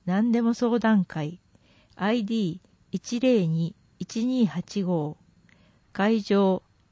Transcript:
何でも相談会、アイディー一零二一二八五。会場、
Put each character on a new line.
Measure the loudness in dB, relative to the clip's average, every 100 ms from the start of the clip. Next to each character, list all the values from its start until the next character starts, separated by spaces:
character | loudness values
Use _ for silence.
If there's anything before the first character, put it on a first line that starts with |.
| -2
何 | 0 2
で | 2
も | 0
相 | 0 0 2
談 | 4 2
会、 | 2 -4 -8 -10 _ _ _ _ _ -6
ア | -2
イ | -2
デ | -2
ィ | -2 -2
ー | -4 _ _ _
一 | -10 -6 0
零 | 2 4 2
二 | 0 -2 -6 _ -14
一 | -10 -4
二 | -2 2 0
八 | 0 -6 -4
五。 | -2 -2 -4 -8 _ _ _ _ _ _ _
会 | -2 0 0
場、 | 2 2 2 0 _ _ _